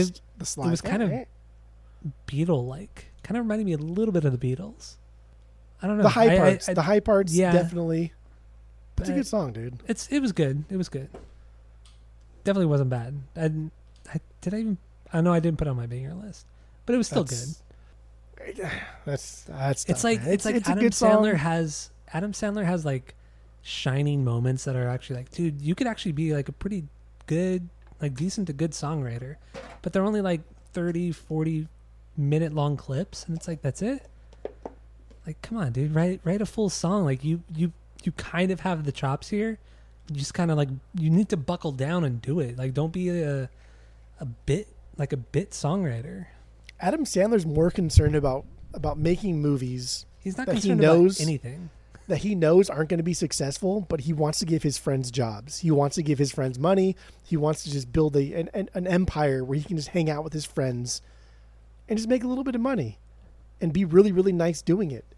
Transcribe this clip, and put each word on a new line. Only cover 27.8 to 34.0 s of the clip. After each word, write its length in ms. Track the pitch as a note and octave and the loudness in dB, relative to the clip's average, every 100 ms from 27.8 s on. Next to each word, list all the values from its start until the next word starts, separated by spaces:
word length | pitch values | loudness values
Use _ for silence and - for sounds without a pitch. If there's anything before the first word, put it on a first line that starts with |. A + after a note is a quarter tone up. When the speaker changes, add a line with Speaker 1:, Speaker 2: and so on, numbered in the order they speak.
| - - | -20 -8
Speaker 1:
like, 140 | D3 | -6
decent 320 | B2+ F3+ - F3+ | -4 -4 -4 -4
to 40 | |
good 200 | C#3 D#3+ | -2 -4
songwriter, 640 | - D3 D#3+ B2+ A#2 B2+ D3+ - - - - | -4 -6 -4 -4 -6 -10 -16 -18 -16 -16 -12
but 100 | F3+ | -4
they're 120 | G3 | 0
only, 160 | G3 G#3+ | 2 2
like, 200 | F#3+ E3+ - - - | 0 -2 -6 -20 -12
thirty, 400 | F3+ F3 E3+ F3 | -4 -2 -2 -2
forty 560 | D#3 - D#3 D#3+ D#3+ D#3 - - - - - | -4 -6 -2 0 -2 -6 -12 -20 -20 -12 -2
minute 360 | C#3+ D3+ D#3+ | 0 2 0
long 240 | D3+ C#3+ C#3 | 0 0 -2
clips, 480 | - C3+ F#3+ - - | -4 -6 -6 -8 -8
and 100 | E3 | -8
it's 100 | - | -8
like, 160 | D#3+ | -6
that's 180 | C3+ - | -4 -4
it. 240 | G#3 C4+ | -4 -4